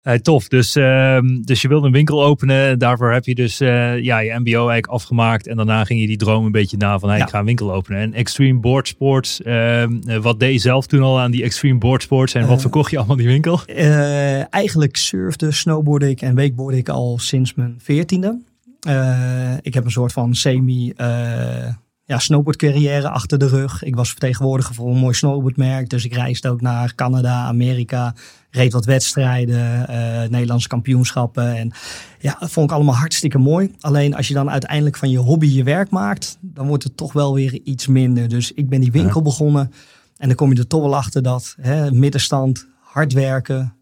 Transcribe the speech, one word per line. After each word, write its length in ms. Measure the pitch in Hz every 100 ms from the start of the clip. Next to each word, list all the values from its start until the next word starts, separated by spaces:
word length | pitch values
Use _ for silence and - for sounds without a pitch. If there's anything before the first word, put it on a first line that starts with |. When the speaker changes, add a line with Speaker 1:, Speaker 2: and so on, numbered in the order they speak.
Speaker 1:
Hey, 180 | - 120
tof. 300 | 143 156 -
Dus, 280 | 127 120 -
ehm, 640 | 135 131 135 131 127 127
dus 200 | 113 131
je 60 | 131
wilde 180 | 147 143
een 60 |
winkel 320 | 127 151 156
openen. 540 | 143 147 135 135 135 127
Daarvoor 340 | 120 123 120
heb 120 | 120
je 100 | 127
dus, 260 | 123 123 -
eh, 380 | 135 123 120 120
ja, 160 | 120 117
je 140 | 110 117
M 40 |
B 40 | 117
O 40 |
eigenlijk 360 | 117 120 117 110
afgemaakt. 600 | 120 - 117 117 113 -
En 100 | 113
daarna 280 | 107 110
ging 160 | 104 117
je 60 | 110
die 100 | 107
droom 280 | 104 110
een 80 | 110
beetje 240 | 107 101 101
na 220 | 104 101
van, 100 | 101
hey, 100 | 104
Speaker 2:
Ja. 60 |
Speaker 1:
ik 60 | 127
ga 80 | 104
een 60 |
winkel 280 | 104 120 104
openen. 280 | 95 90 101
En 120 | 110
Extreme 460 | 110 120 - 135 127
Board 280 | 117 135 -
Sports, 540 | - 135 135 131 -
ehm, 560 | - 117 117 117 117 117 110
eh, 100 | 110
wat 220 | 110 113
deed 120 | 127
je 60 | 135
zelf 280 | 127 131 135
toen 160 | 143
al 180 | 135 131
aan 100 | 123
die 120 | 120
Extreme 360 | 117 - 143 127
Board 240 | 120 127
Sports? 320 | - 135 131
En 120 | - 117
wat 100 | 127
Speaker 2:
Eh, 40 |
Speaker 1:
verkocht 300 | 135 156 143
je 60 | 151
allemaal 180 | 110 135
in 60 |
die 100 | 120
winkel? 280 | 131 156 170 -
Speaker 2:
eh, 880 | - 151 151 147 143 139 139 -
eigenlijk 420 | 196 202 160 147 -
surfde, 540 | - 190 185 160 156
snowboardde 600 | 147 - 156 151 147 139
ik 120 | 131
en 120 | 131
wakeboardde 440 | 127 143 123 135 131
ik 100 | 120
al 300 | 139 123 120
sinds 360 | - 135 127
mijn 200 | - 120 120
veertiende. 580 | - 147 147 180 190 233 - _ _ 254
Eh, 720 | - 135 131 127 127 127 127 127
ik 120 | -
heb 100 | 127
een 60 | 120
soort 220 | 117 123
van 220 | - 120
semi, 560 | 123 - 131 131 127 123 -
eh, 120 | 120 120 117 117 120 123 120 117 _ _
ja, 140 | _ 127
snowboardcarrière 880 | - 147 147 147 151 143 143 143 139
achter 300 | - 104 147
de 80 | 139
rug. 340 | 131 135 -
Ik 120 | - 123
was 120 | 120
vertegenwoordiger 640 | - 135 113 135 131 131
voor 160 | 120 120
een 80 | 127
mooi 160 | 127
snowboardmerk. 720 | 120 147 139 131 127 131 131 131
Dus 160 | 123
ik 100 | 117
reisde 340 | 120 127 127 131
ook 120 | 123
naar 340 | 123 120 123
Canada, 500 | - 127 127 123 123
Amerika. 680 | 123 120 123 127 117 127 120 117 - - _
Reed 220 | 123 127
wat 120 | 120
wedstrijden, 1040 | 107 135 - - 127 123 120 120 120 120 127
eh, 400 | 120 117 117 117
Nederlandse 400 | 120 120 120 -
kampioenschappen. 880 | 123 117 127 123 - 120 - 120 117
En 160 | 113 - - - - -
ja, 160 | 143 -
dat 100 | 170
vond 200 | - 151
ik 60 | 160
allemaal 180 | 147
hartstikke 440 | 123 156 - 156 139
mooi. 360 | 131 160 190 -
Alleen 340 | 151 143 143
als 140 | 143 131
je 60 |
dan 160 | 143 139
uiteindelijk 460 | 139 127 147 147 -
van 140 | 139
je 80 | 127
hobby 280 | 123 165 156
je 160 | 135
werk 280 | 127 160 196
maakt, 480 | 185 202 202 - -
dan 260 | 185 147 139
wordt 180 | 143
het 120 | 135 -
toch 160 | 156
wel 220 | 143 143
weer 260 | 135 135 127
iets 220 | - 127 -
minder. 420 | 131 127 123 117
Dus 240 | 120 117
ik 160 | - 139
ben 120 | 135
die 120 | 127
winkel 240 | 120 185 160
Speaker 1:
Ja. 60 |
Speaker 2:
begonnen. 480 | 151 135 151 147 135 - - _ _ _
En 100 | 139
dan 80 | 127
kom 160 | 143
je 60 | 127
er 80 | 123
toch 160 | 160
wel 140 | 147 139
achter 260 | 127 147
dat, 340 | 127 127 - -
hè, 300 | 127 147 147
middenstand, 720 | 123 139 143 - 139 131 131 - _
hard 320 | _ - 156
werken 640 | 127 135 131 127 135 131 -